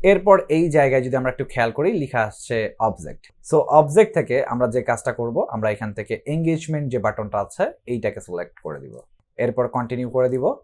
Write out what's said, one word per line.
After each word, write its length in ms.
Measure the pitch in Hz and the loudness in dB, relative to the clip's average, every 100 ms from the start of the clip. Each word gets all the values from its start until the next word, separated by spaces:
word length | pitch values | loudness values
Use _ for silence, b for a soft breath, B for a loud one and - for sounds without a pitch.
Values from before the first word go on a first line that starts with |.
এরপর 380 | 190 196 190 190 - | 6 4 6 6 6
এই 220 | 160 170 | 2 4
জায়গায় 320 | 151 139 131 | 4 4 4
যদি 140 | 127 127 | 2 -2
আমরা 140 | 127 | -2
একটু 140 | 127 | -4
খেয়াল 280 | 123 - 117 | -6 -2 -2
করি, 200 | 113 160 | 0 -2
লেখা 300 | 214 139 127 | 0 -2 -2
আসছে 520 | 107 - - 117 107 - | -2 -4 -6 -4 -4 -2
অবজেক্ট। 460 | 110 92 76 - _ _ - | -4 -2 -12 -16 _ _ 0
So, 60 | 156 | 0
অবজেক্ট 580 | - 151 147 156 214 | 4 4 6 4 4
থেকে 300 | - - 123 | 2 0 -2
আমরা 240 | 135 120 123 | -2 0 0
যে 140 | 117 | 0
কাজটা 300 | 117 117 - | -2 -2 -2
করব, 340 | 117 117 123 220 | -4 -4 -2 -4
আমরা 200 | 113 110 | -2 -2
এখান 220 | 107 110 | -2 -6
থেকে 280 | 104 104 110 - | -8 -6 -8 -4
এনগেজমেন্ট 680 | 151 165 160 160 156 143 | -2 0 -2 -4 -6 -4
যে 60 | 123 | -2
বাটনটা 400 | 107 107 107 104 | -2 -4 -6 -4
আছে, 340 | 101 - 214 - - | -6 -4 -4 -4 -8
এইটাকে 340 | 123 107 104 | -4 -4 -6
সিলেক্ট 400 | - 90 87 _ | -10 -10 -10 _
করে 200 | 80 73 | -12 -12
দিব। 180 | 69 60 - _ _ - | -14 -20 -20 _ _ -4
এরপর 320 | 120 117 120 | -4 0 -2
কন্টিনিউ 420 | 123 117 123 123 | -2 -4 -6 -4
করে 180 | 127 127 | 0 0
দিব। 260 | 127 147 277 | 0 -2 -4